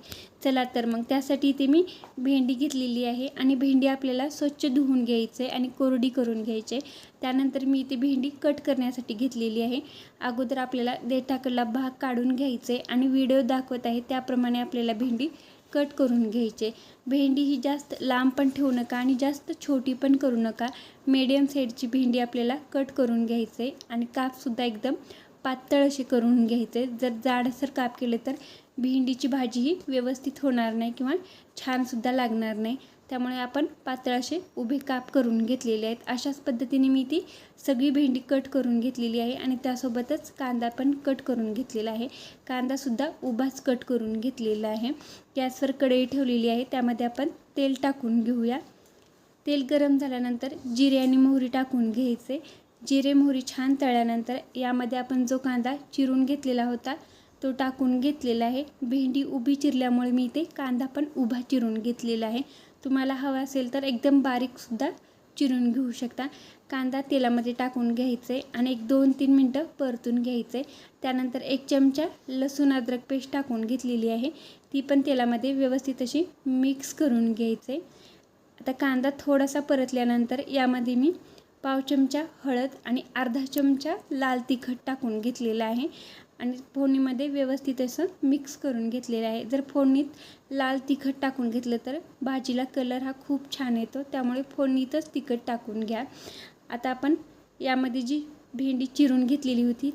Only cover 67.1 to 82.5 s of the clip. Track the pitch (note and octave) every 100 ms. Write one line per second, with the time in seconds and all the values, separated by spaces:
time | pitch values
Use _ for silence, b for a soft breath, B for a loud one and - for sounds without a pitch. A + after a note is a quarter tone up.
67.1 | C#4 A#3+ A#3+ A#3 B3 B3+ B3+ A#3 A#3 B3+
68.1 | A#3+ - B3+ - A#3+ B3+ B3 A3 C4+ C4+
69.1 | C4+ C#4 C4+ B3+ C4+ D#4+ - C4+ A#3+ A#3+
70.1 | A#3+ A#3+ A#3+ A3+ A#3+ D4 B B _ C4
71.1 | B3+ B3+ B3+ - C4+ - C#4 C4+ C4+ E4+
72.1 | - - C4 C4+ C#4 C#4 C4+ A#3+ B3 -
73.1 | C4+ C4 C#4 C#4 A#3 A3 B3+ B3 A#3+ A3+
74.1 | A3+ C4+ D#4+ B B _ C#4 C4+ C#4 C4+
75.1 | B3+ A#3+ A#3 C4 C4+ C4 C4 C4+ B3 B3
76.1 | D4 F4+ - C4+ B3+ C4 C4+ - - D#4
77.1 | A#3 A3+ A3 A3+ A3 - C#4+ - B B
78.1 | B _ _ _ - - C4 C#4 B3+ C4
79.1 | C#4 - C#4 C#4 D4 C#4+ C#4 B3+ B3 A#3+
80.1 | A#3+ A#3 B3+ - C4+ B3+ B3+ A#3+ B3 C#4+
81.1 | F4+ B B B _ C#4 C4+ C4+ C#4+ C4+
82.1 | C#4+ D#4+ - C#4